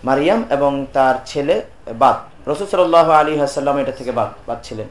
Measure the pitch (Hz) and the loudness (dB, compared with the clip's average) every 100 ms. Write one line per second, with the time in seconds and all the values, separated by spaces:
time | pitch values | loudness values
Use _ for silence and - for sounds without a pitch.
0 | 127 135 156 226 226 139 143 139 131 139 | 0 2 2 0 0 0 0 -2 -4 0
1 | 131 127 - 147 143 208 - - - 113 | 2 0 -4 -6 -2 -2 -4 -18 -16 2
2 | 127 - - - - 147 196 185 180 170 | 2 2 -6 -14 -8 -6 -2 0 4 4
3 | 160 156 151 156 139 147 139 139 127 127 | 6 4 4 0 -2 -2 -2 -2 -4 -6
4 | 127 120 104 - - 113 - 107 107 | -6 -4 -4 -8 -10 -10 -10 -12 -12